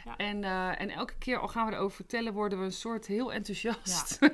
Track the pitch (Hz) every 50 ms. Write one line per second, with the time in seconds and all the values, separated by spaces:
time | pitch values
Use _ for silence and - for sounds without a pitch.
0 | - 240 233 - 202 208 208 208 202 190 190 185 185 185 170 - 196 202 - 160
1 | 226 - - - - 254 247 - - 247 - 233 226 220 202 - 190 202 - -
2 | 190 - - 233 233 226 196 208 208 208 202 185 190 190 180 - - 226 233 220
3 | 220 - 196 220 262 233 - 208 208 - 196 - - 233 226 226 - 190 180 -
4 | - - - - 277 -